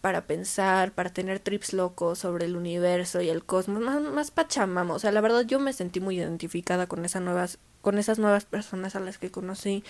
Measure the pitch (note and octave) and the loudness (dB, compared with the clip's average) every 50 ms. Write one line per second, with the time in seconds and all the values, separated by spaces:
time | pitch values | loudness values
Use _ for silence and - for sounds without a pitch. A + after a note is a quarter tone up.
0 | - F#3+ F#3 E3+ - - D3+ E3 F#3 G3 - - G3 F#3+ F#3+ F#3+ F#3 F#3+ - - | -2 0 0 0 -2 -2 -4 -4 -4 -4 -2 2 4 4 6 4 4 2 0 -2
1 | F3+ F3+ - - F#3 F#3 F#3+ G3 - G3 G3+ G#3 - - - F#3+ F#3 F3+ F3+ - | -4 -4 -2 -4 -4 -2 -4 -2 -2 -2 -2 -2 -4 -2 0 0 0 0 0 0
2 | F3 E3+ E3+ F#3 - F#3 F3 E3+ E3+ E3+ F3+ F3 F3 F3 E3+ F3 F3 F3+ F3+ F3+ | 0 0 0 0 -2 -2 -2 0 0 -2 -2 -2 -2 -2 -2 2 2 4 4 2
3 | F3+ F3 - F3+ F3+ E3 D#3+ E3 - - F#3 F#3 F#3 - G3+ G#3+ A#3 B3+ C4+ D4 | 0 -2 -2 0 0 0 0 -2 -2 0 0 0 2 0 -2 -2 0 0 0 0
4 | D4 D4+ C4+ D4 D4+ D4 - - D#4+ D#4 - C#4+ G#3 F#3 F3+ F3+ F3+ F3 E3 C#3 | 0 0 -2 -2 -2 -2 0 -2 0 0 2 0 0 2 2 0 0 0 -2 0
5 | - G#3 G3+ G#3+ G#3+ A3 A#3 A#3+ B3 A3+ C4 C4+ C#4 C4+ C4 - F#3 F3+ F3+ F#3 | 0 2 2 4 4 4 4 4 4 4 2 2 2 0 -2 -2 -4 -4 -2 -2
6 | F#3 G3 F#3 F3+ E3+ D#3+ E3 E3 - E3+ - F3 E3+ - F3+ F3+ F3+ F3+ - - | -2 -2 -2 -2 -2 -2 -4 -6 -6 -6 -6 -4 -2 0 0 0 0 0 -2 -4
7 | E3+ F3 - F#3+ F3+ F3+ F3 F3+ F3+ F3+ - - _ _ _ _ - G3+ G3+ G#3 | -4 -4 -2 -2 -2 0 0 0 0 -2 -4 -10 _ _ _ _ 0 2 2 2
8 | G#3 A3+ A3 A3 G#3+ G#3 G3+ G3+ G3+ - - G#3 G#3 - - F#3 F#3+ F#3+ G3 G3 | 2 2 2 2 4 4 4 4 2 -2 -6 -6 -6 -4 -6 -6 -6 -6 -6 -6
9 | F#3+ F#3 G3 - - F3+ F3+ F#3 F3+ F#3 F#3+ - - G3+ G3 G3+ G#3 - | -6 -6 -8 -8 -10 -8 -8 -6 -8 -6 -8 -6 -4 -2 -2 -2 -4 -10